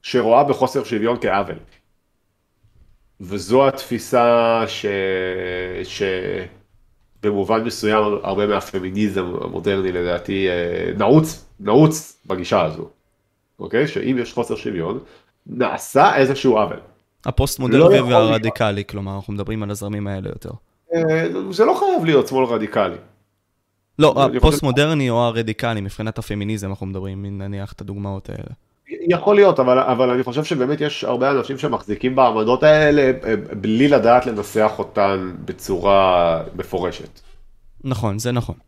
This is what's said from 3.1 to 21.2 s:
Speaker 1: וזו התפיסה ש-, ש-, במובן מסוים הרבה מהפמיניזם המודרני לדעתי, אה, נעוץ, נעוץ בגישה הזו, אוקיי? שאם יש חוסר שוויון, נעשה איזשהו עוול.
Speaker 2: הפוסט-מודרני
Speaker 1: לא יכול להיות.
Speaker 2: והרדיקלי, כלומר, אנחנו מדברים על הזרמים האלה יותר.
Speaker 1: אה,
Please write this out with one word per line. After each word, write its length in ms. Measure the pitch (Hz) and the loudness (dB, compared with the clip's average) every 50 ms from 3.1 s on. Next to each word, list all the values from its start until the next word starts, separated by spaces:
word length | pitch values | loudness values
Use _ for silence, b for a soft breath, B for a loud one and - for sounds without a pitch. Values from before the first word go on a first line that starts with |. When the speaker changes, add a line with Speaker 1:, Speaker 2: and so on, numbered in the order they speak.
| _ _ | _ _
Speaker 1:
וזו 480 | 98 87 98 101 87 95 117 131 139 135 | -12 -10 -8 -8 -2 2 4 4 4 4
התפיסה 960 | 170 - - - 123 110 - - - 123 117 120 120 117 117 117 117 113 113 | 2 -2 -8 -6 -6 -6 -4 0 2 4 4 6 4 4 4 2 2 0 0
ש-, 200 | 110 - - - 104 101 98 95 95 95 92 92 92 92 92 92 90 90 90 90 92 90 90 90 | -4 -6 -6 -4 -4 -4 -2 -2 -2 -2 -2 -4 -4 -6 -6 -6 -6 -6 -6 -8 -8 -8 -10 -10
ש-, 180 | - - - 101 95 92 92 92 98 92 92 95 87 - _ _ _ _ _ _ _ _ _ _ _ _ _ | -10 -6 -4 -2 -2 -2 -4 -4 -6 -6 -6 -8 -12 -18 _ _ _ _ _ _ _ _ _ _ _ _ _
במובן 420 | - 104 104 101 95 95 113 110 113 | -4 -2 0 0 0 0 0 0 0
מסוים 400 | 117 107 - - 104 107 110 104 104 104 98 | -4 -6 -4 -2 2 2 2 2 2 -2 -4
הרבה 240 | - 92 95 98 104 | -4 -4 -2 -2 0
מהפמיניזם 760 | 104 101 98 - - - 98 90 92 92 101 107 101 95 95 90 87 87 - | 0 0 -2 -4 -6 -8 -6 -6 -4 -2 -2 -2 -2 -2 -4 -4 -4 -6 -8
המודרני 520 | - 85 90 90 85 101 98 95 95 92 | -8 -6 -8 -4 -2 -2 -2 0 -2 -2
לדעתי, 560 | 87 87 87 87 87 87 - - 101 95 95 92 | -2 -2 -2 -2 -4 -4 -4 -4 -4 -2 0 0
אה, 440 | 87 87 87 87 87 87 87 87 90 | 0 -2 -2 -4 -4 -4 -4 -4 -2
נעוץ, 500 | 98 104 107 139 160 156 160 - - - _ _ _ | 0 4 6 6 6 4 2 -8 -14 -18 _ _ _
נעוץ 600 | 98 101 107 135 156 156 160 - - - _ _ _ | -2 4 6 6 6 6 4 -2 -10 -16 _ _ _
בגישה 360 | - 95 92 87 - 113 98 | -8 -6 -6 -2 0 0 0
הזו, 260 | 85 80 78 80 82 - _ _ _ _ _ _ _ _ _ _ _ _ _ _ | 0 0 -4 -8 -14 -16 _ _ _ _ _ _ _ _ _ _ _ _ _ _
אוקיי? 300 | 95 - 107 117 151 139 | -12 -4 0 0 0 0
שאם 280 | - - - 123 135 123 | -2 -4 -2 -2 -2 -2
יש 120 | 117 - | -4 -6
חוסר 240 | - 123 113 - - | -6 -6 -6 -6 -6
שוויון, 420 | - - 120 104 85 80 87 110 131 b b b b b b b _ _ | -8 -8 -8 -6 -6 -6 -6 -6 -8 b b b b b b b _ _
נעשה 720 | - - 120 123 107 - - - - - 135 151 - - | -14 -4 -4 -4 -4 -4 -8 -10 -2 2 4 4 4 6
איזשהו 420 | 139 135 127 139 - - 135 113 107 | 4 2 2 0 0 2 2 2 2
עוול. 220 | 104 85 80 - - - _ _ _ _ _ _ _ | 0 -2 -4 -12 -14 -20 _ _ _ _ _ _ _
Speaker 2:
הפוסט-מודרני 540 | - - - - 139 - - 131 123 - 139 | -2 0 0 0 0 -4 -4 -2 2 4 6
Speaker 1:
לא 140 | 160 175 202 | 8 8 8
יכול 140 | - 123 120 | 6 4 4
להיות. 220 | 123 113 113 113 | 4 4 4 4
Speaker 2:
והרדיקלי, 540 | 113 110 110 113 - - 120 107 101 104 101 | 2 0 0 -4 -2 0 -2 0 0 -4 -6
כלומר, 320 | - - 101 98 98 98 | -8 -8 -8 -8 -8 -10
אנחנו 160 | 98 98 - | -10 -10 -8
מדברים 300 | 101 101 98 101 110 110 | -8 -8 -6 -6 -6 -6
על 80 | 104 101 | -6 -6
הזרמים 360 | 104 101 101 101 104 104 101 | -8 -8 -8 -8 -8 -6 -6
האלה 220 | 101 98 95 95 - | -6 -8 -8 -8 -10
יותר. 220 | - - - - - - _ _ _ _ _ _ 170 | -12 -12 -14 -14 -16 -16 _ _ _ _ _ _ -2
Speaker 1:
אה, 320 | 165 165 160 160 160 | 0 0 2 0 0